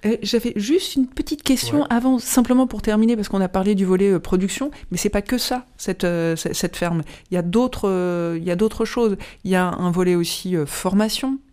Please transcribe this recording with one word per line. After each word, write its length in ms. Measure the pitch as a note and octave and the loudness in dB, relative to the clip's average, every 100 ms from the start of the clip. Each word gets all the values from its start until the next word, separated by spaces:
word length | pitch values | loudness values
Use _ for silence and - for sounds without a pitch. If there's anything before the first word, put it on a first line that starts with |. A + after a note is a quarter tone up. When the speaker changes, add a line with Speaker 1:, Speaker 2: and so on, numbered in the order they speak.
Speaker 1:
Euh, 120 | G#3 A#3 | 0 -2
j'avais 320 | G3+ A#3 A#3 G#3 | 0 0 0 -4
juste 400 | G#3 E4 F#4 - | 0 0 0 -2
une 100 | B3+ | -2
petite 380 | - - D4 | -2 -6 -4
question 380 | - B3+ - D4 | 0 0 2 0
Speaker 2:
Ouais. 40 | D4 | 2
Speaker 1:
avant, 280 | A#3 B3+ C4 | 2 2 0
simplement 480 | - - A#3+ B3+ C4 | 2 2 4 4 2
pour 160 | G#3+ | 0
terminer, 320 | A3 G#3+ A3+ | 0 2 4
parce 140 | A#3 G3+ | 2 0
qu'on 120 | G3 | 0
a 60 | F#3 | 0
parlé 280 | F#3+ F#3+ G#3 | 0 2 2
du 80 | |
volet, 260 | F#3+ F#3 G3 | 2 4 4
euh, 80 | F#3 | 2
production, 540 | - F#3 F#3+ - C#4 - - | 2 0 0 -4 -6 -8 -8
mais 80 | F3 | -2
c'est 120 | G#3 | -2
pas 120 | G3+ | -2
que 160 | G3+ B3 | -2 -2
ça, 260 | - B3 B3 - | -2 -4 -6 -10
cette, 260 | - F#3 | -6 -2
euh, 320 | F3+ E3+ E3 | 0 0 0
c-, 200 | E3 - | -2 -4
cette 200 | - F3+ - | -4 -4 -2
ferme. 260 | F3 E3+ D3+ - - | -2 -2 -4 -12 -6
Il 40 | |
y 20 | F3 | -2
a 60 | |
d'autres, 460 | F3 A3 B3 - G3+ | 0 2 0 0 -2
euh, 480 | F#3+ F3+ F3 E3+ E3 | 0 0 -2 -2 -4
il 60 | |
y 80 | F3 | -2
a 60 | F3 | 0
d'autres 280 | A3 - | 0 0
choses. 320 | A3+ - A3+ G3 - - | -4 0 0 0 -8 -12
Il 80 | - | 0
y 20 | |
a 100 | F#3 F3+ | 2 2
un 240 | F3 F3+ | 0 -2
volet 240 | F3 F3+ F3 | 2 2 2
aussi, 400 | E3+ - F#3 F3 | 0 -4 -2 -2
euh, 100 | C#3+ | -2
formation. 720 | - F#3 G3 G#3+ - C4+ C4+ - | -2 0 2 2 0 -4 -4 -8